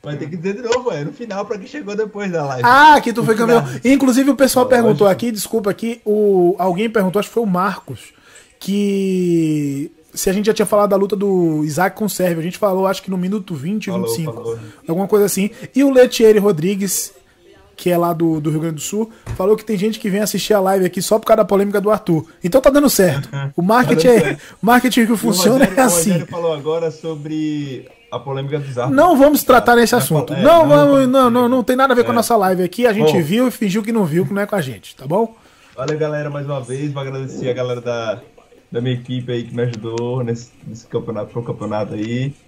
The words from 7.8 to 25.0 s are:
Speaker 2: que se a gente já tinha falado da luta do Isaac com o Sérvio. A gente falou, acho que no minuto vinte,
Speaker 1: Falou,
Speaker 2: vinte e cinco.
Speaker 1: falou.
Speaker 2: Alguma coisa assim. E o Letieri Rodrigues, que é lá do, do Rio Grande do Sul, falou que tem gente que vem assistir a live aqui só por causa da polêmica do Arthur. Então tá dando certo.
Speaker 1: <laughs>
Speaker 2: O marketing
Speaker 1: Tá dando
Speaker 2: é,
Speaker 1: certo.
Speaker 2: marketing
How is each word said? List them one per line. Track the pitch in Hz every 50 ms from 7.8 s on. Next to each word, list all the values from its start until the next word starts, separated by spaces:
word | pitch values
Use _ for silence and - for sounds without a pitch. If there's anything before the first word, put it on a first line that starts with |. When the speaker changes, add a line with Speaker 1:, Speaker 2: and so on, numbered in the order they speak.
| _ - 123 - - - _ _ _ _ - - _ _ _ _
Speaker 2:
que | - - 196 202 202 202 196 196 196 190 185 185 180 175 170 165 165 156 156 151 147 143 139 139 147 - _ _ _ _ _
se | - - 196
a | 185
gente | 202 208
já | 220 208
tinha | - 214
falado | - 214 208 202 208
da | 196
luta | 190 196 202 214
do | 196 202 202 190 185 175 165 156 151 151
Isaac | 156 147 147 180 196 190
com | - 214
o | 202
Sérvio. | - - 185 180 170 165
A | 156
gente | 180 185 -
falou, | - 202 185 190 190 190
acho | 196 - -
que | -
no | 185 185
minuto | 180 185 202 220 196 - 175
vinte, | 139 127 170 208 220 - 202
Speaker 1:
Falou, | 185 190 185 -
Speaker 2:
vinte | 156
e |
cinco. | 160 160 151 113
Speaker 1:
falou. | 110 107 117 113 113 110 - - - _ -
Speaker 2:
Alguma | 165 175 196 190
coisa | 214 208 202
assim. | 190 - 196 190 208 - - - - _
E | 254 277
o | 277
Letieri | 269 254 247 240 - - 233 220 214 214
Rodrigues, | 190 208 196 147 156 185 208 190 196 190 - - - - _ _ _ _ _ _ _ _ - _ _ _ _
que | - - 185
é | 175 170
lá | 170 170 170
do, | 160 170 165 160 156
do | 147 160
Rio | 151 156
Grande | 156 165 160
do | 151
Sul, | - - - 208 226 220 - - _ - -
falou | - 190 185 214
que | 180 -
tem | - 220 185
gente | 190 220 220 -
que | - 214
vem | 185 202
assistir | 214 190 - 196 - - 214
a | 202
live | 190 190 196 196 185
aqui | 175 180 196
só | 180 - 214 220
por | 214
causa | - 170 220 208
da |
polêmica | 180 202 190 196 202 202 208
do | 190 208
Arthur. | 214 202 - - 170 156 - - - _ -
Então | 180 170 269
tá | 262 294
dando | 269 285 294 262
certo. | - - 190 175 139 139 139 - - 139
Speaker 1:
<laughs> | 139 139 -
Speaker 2:
O | -
marketing | 170 185 220 247 247 - 240 160 165 254
Speaker 1:
Tá | 240
dando | 220 170
Speaker 2:
é, | 202
Speaker 1:
certo. | 170 - - - - _
Speaker 2:
marketing | - 202 240 247 247 254 196 254